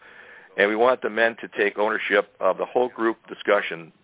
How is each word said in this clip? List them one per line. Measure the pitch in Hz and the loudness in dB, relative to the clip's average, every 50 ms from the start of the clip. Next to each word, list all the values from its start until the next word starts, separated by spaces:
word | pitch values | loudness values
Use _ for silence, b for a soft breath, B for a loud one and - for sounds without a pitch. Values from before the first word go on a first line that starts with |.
| B B B B B B B B B B B | B B B B B B B B B B B
and | - 101 | 0 0
we | 104 107 | 2 2
want | 107 117 127 127 120 | 2 2 2 2 0
the | - 113 | -2 -4
men | 107 110 117 117 117 | -2 0 0 0 -2
to | - - | -4 -14
take | 95 - - 104 101 92 | -8 -2 -2 -2 0 0
ownership | 101 104 110 110 104 - - 98 104 98 - _ - | -2 -2 -2 -2 -4 -2 0 2 0 0 0 _ -2
of | - 92 90 | 0 0 0
the | 87 87 | -2 -4
whole | - - 127 123 123 | -2 0 0 0 -2
group | - - 113 113 113 _ _ | -2 -2 -2 -2 -2 _ _
discussion, | - 95 - - 104 101 101 95 - 85 82 82 80 _ _ | -18 -16 -4 0 2 2 2 0 -4 -8 -12 -14 -16 _ _